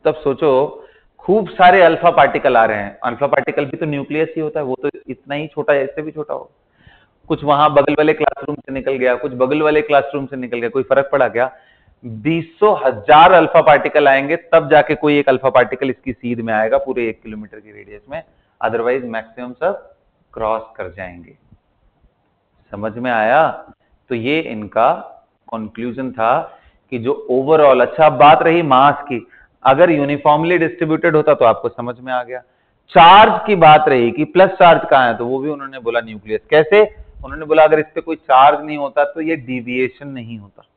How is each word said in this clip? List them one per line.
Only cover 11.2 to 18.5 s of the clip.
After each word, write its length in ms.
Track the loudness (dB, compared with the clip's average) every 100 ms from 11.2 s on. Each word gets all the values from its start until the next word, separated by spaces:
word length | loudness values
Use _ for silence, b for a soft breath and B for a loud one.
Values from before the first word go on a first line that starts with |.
| -2
क्या? 260 | -2 -4 b b b b _ -18
बीसों 840 | -10 -6 -6 -8 _ 0 0 -2
हजार 440 | -4 4 6 8
alpha 300 | 6 4 2
particle 460 | 4 2 2 0 2
आएंगे, 280 | 0 -2 -8
तब 340 | _ 0 4
जाके 260 | 2 2 -2
कोई 240 | 0 0
एक 100 | 0
alpha 200 | 0 0
particle 400 | 0 0 -2 -8
इसकी 240 | -8 -10
seed 260 | -10 -8 -8
में 140 | -4
आएगा 240 | -4 -2 -2
पूरे 320 | -4 -6 -6
एक 120 | -8
किलोमीटर 380 | -16 -18 -18 -20
की 120 | _
रेडियस 300 | -20 -20 -20 _
में, 140 | -18 -18 _ _